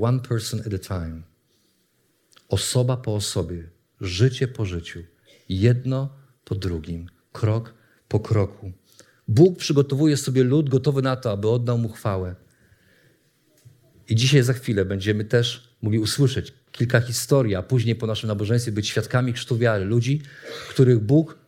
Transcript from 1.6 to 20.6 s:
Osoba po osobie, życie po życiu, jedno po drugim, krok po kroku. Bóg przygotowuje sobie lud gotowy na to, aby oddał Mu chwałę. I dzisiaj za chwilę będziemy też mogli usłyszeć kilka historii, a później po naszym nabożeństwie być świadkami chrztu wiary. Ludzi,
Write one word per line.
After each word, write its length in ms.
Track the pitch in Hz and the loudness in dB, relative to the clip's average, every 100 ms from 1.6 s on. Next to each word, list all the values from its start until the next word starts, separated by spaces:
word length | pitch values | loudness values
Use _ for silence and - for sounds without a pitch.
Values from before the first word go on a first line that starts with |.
| _ _ _ _ _ _ _ _ _ | _ _ _ _ _ _ _ _ _
Osoba 480 | 98 - 127 123 123 | -2 0 0 0 -2
po 180 | - | -2
osobie, 540 | 104 104 101 85 87 82 _ _ _ | -4 -2 -4 -4 -8 -12 _ _ _
życie 480 | 98 90 131 127 127 | -8 2 2 2 -6
po 160 | - | -4
życiu, 380 | 104 87 80 85 82 _ _ _ _ | -4 -4 -8 -16 -18 _ _ _ _
jedno 680 | 92 110 123 131 131 135 - _ _ | 2 4 4 0 -4 -4 -10 _ _
po 100 | - | -8
drugim, 520 | 98 92 85 78 85 87 _ _ | -6 -4 -6 -6 -10 -10 _ _
krok 420 | - 107 113 117 _ _ _ _ | -2 0 0 -4 _ _ _ _
po 120 | 104 | -4
kroku. 520 | - 104 95 - 95 90 _ - - _ - | 0 0 0 -4 -16 -16 _ -20 -20 _ 0
Bóg 300 | 113 185 180 | 6 6 6
przygotowuje 580 | - 143 139 135 156 139 | 0 2 2 2 2 2
sobie 280 | - 131 | 0 2
lud 240 | 127 143 143 | 4 2 2
gotowy 340 | 131 143 139 | 2 2 0
na 140 | 131 127 | 0 -2
to, 140 | 120 | -2
aby 180 | 101 107 | -2 0
oddał 300 | 120 120 120 | 0 0 0
Mu 100 | 113 | -2
chwałę. 480 | - 110 95 90 90 _ _ _ _ _ _ _ _ _ _ _ _ - _ _ _ - | -4 -4 -4 -4 -10 _ _ _ _ _ _ _ _ _ _ _ _ -20 _ _ _ -2
I 60 | |
dzisiaj 280 | 113 131 143 | 0 4 4
za 100 | 123 | 4
chwilę 320 | 123 - 101 | 0 -2 -2
będziemy 400 | 95 98 98 104 | 0 -2 0 -2
też 500 | 107 123 120 - _ _ | 2 0 0 -6 _ _
mogli 160 | 107 110 | -2 0
usłyszeć 540 | 107 - 139 101 85 _ _ | 0 2 0 0 -8 _ _
kilka 280 | - 120 120 | -4 2 2
historii, 540 | 120 117 - 143 117 | 0 -4 0 2 2
a 80 | 95 | -2
później 320 | 90 127 117 | 0 0 2
po 120 | 113 110 | -2 -2
naszym 220 | 107 110 | -4 -4
nabożeństwie 440 | 101 104 120 120 | -4 0 0 0
być 160 | 107 101 | -4 -2
świadkami 440 | - - 127 123 | -4 -2 -2 -2
chrztu 260 | 120 - 117 | -4 -4 0
wiary. 260 | 120 107 | 2 0
Ludzi, 380 | 95 120 120 147 143 - - - | 0 0 2 -2 -4 -18 -16 -14